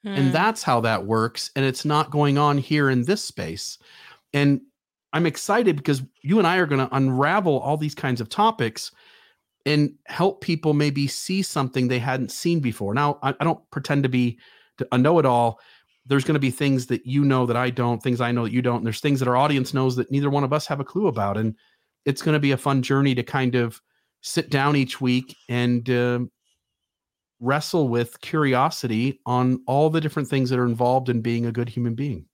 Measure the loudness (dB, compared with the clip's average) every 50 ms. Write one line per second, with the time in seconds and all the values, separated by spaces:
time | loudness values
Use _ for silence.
0 | _ -6 -2 0 0 2 2 2 0 0 0 -2 0 0 0 2 2 2 0 0
1 | 0 0 0 0 0 -2 -4 -8 -12 -6 _ 0 0 0 -2 -2 -2 0 0 0
2 | 0 0 0 2 2 4 4 4 4 2 2 0 0 0 0 2 2 2 2 2
3 | 2 0 -2 -2 -4 -10 -10 -8 -8 -8 -8 -10 -10 -12 -14 _ _ -20 -20 -20
4 | -20 -20 -20 _ _ _ -2 2 2 2 2 2 -2 _ _ _ _ _ _ _
5 | _ _ -2 0 0 0 -2 -4 -4 0 0 2 2 2 0 0 -2 -2 -2 -2
6 | -4 -10 _ _ -2 0 2 4 4 4 2 2 2 2 2 0 0 0 0 0
7 | 2 2 2 2 2 2 2 2 2 2 0 0 0 -2 -2 -2 -2 -6 -6 -4
8 | -4 -2 -2 -2 -4 -6 0 2 2 2 2 0 -4 -4 -4 -6 -14 -14 _ _
9 | _ -20 -20 -20 _ _ _ _ _ _ _ _ _ 0 2 2 2 0 -2 _
10 | _ -14 -2 0 0 0 0 -2 -4 -2 -2 0 0 0 2 2 2 0 0 -2
11 | -4 -4 -4 -8 -6 -4 -4 -4 -4 -2 -2 -4 -4 -2 -2 -2 0 0 0 -2
12 | -2 -2 -2 -2 -4 -6 -8 -6 -2 0 0 0 0 -2 -4 -4 -6 -4 -2 0
13 | 0 0 -2 -2 -4 -6 -4 0 0 -2 -2 -2 _ _ -10 -10 -4 -2 0 0
14 | 0 0 0 2 0 0 -2 _ -18 -20 -20 _ _ _ _ -12 -6 -2 2 2
15 | 4 4 4 4 4 4 2 2 2 0 -2 -6 -18 -20 -20 _ _ _ _ _
16 | _ 0 0 0 2 2 0 2 0 0 -2 0 0 0 0 0 0 -2 -4 -4
17 | -4 -2 0 2 2 4 4 2 2 2 2 0 0 -2 -2 -2 0 0 0 -2
18 | -2 -2 -2 0 0 -2 0 -2 -2 0 -2 0 0 0 -2 0 -2 -4 -6 -2
19 | 0 0 0 2 2 2 2 2 2 2 2 0 0 0 -2 0 0 0 0 0
20 | -2 0 0 0 0 0 0 0 0 0 -2 -2 -2 -4 -6 -6 -6 -6 -4 0
21 | 0 0 0 0 -2 -2 -2 -2 -2 -2 -4 _ _ _ _ _ _ _ _ _
22 | _ -4 -4 -2 0 0 0 2 2 2 0 0 0 0 0 0 0 2 2 2
23 | 2 2 2 0 -4 -2 -2 0 0 2 2 0 0 0 -4 -12 _ _ _ _
24 | _ _ _ _ -14 -6 -4 -4 -4 0 0 2 2 4 2 2 0 0 -2 -2
25 | 0 2 2 0 0 -4 -18 _ _ -4 -2 0 0 0 0 0 0 0 0 0
26 | 2 0 0 -2 -4 -6 _ _ _ _ _ _ _ _ _ _ _ _ _ _
27 | _ _ _ _ _ _ _ _ -2 0 0 0 -2 -2 0 0 2 2 2 0
28 | 0 -2 -6 -16 -12 -4 -2 0 2 2 2 2 2 0 -2 -4 -4 -2 -2 0
29 | 0 -2 -4 _ _ -2 0 2 2 2 0 0 -2 -2 2 2 2 2 2 0
30 | -2 -2 -4 -4 -4 -2 0 0 0 0 0 0 0 0 0 0 0 2 2 0
31 | 0 0 -2 -2 0 -2 -2 -2 -2 -2 -2 -4 -4 -4 -4 -4 -4 -4 -4 -4
32 | -6 -6 -6 -8 -12 _